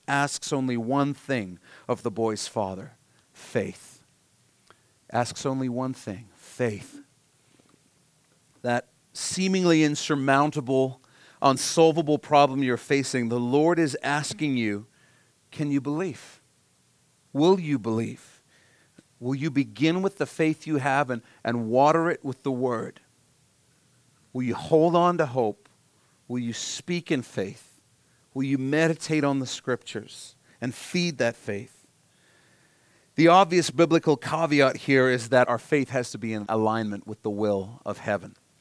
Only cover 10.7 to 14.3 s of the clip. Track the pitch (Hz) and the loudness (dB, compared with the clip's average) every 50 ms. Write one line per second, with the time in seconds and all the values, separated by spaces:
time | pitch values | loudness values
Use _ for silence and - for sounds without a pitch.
10.7 | 135 131 131 127 123 - _ _ _ - - - _ - - 139 131 120 - - | 2 2 2 0 -2 -10 _ _ _ -20 -20 -20 _ 0 2 2 2 2 -2 0
11.7 | - 170 160 160 151 170 156 147 151 139 - - 151 143 143 135 131 139 139 127 | 4 6 6 6 4 2 0 0 0 -2 0 4 4 6 6 6 2 0 -2 -2
12.7 | 120 113 - - 147 139 131 - - 127 117 113 120 123 120 120 131 147 156 170 | -2 -2 -2 -2 -2 0 0 -2 -2 -2 -2 0 -2 -2 0 2 2 4 4 4
13.7 | 175 165 165 135 131 - - 135 143 147 139 - | 4 2 2 0 -2 -4 -4 -2 -2 -2 -4 -6